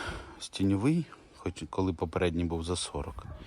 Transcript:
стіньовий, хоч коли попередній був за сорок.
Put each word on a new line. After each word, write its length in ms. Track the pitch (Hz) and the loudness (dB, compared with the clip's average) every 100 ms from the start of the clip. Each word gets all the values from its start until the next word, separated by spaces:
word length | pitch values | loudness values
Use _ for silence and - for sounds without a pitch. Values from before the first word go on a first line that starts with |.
| - - - - | -4 -6 -10 -12
стіньовий, 680 | - - 98 98 123 170 147 - - - | -8 2 4 4 4 4 0 -8 -20 -8
хоч 260 | - - 78 | -6 -6 -4
коли 240 | - 92 | 0 2
попередній 500 | 80 85 90 90 82 | 2 0 2 2 2
був 200 | 85 85 | 2 0
за 120 | 82 90 | 0 -2
сорок. 500 | - 73 - - - - | -2 -4 -6 -8 -10 -12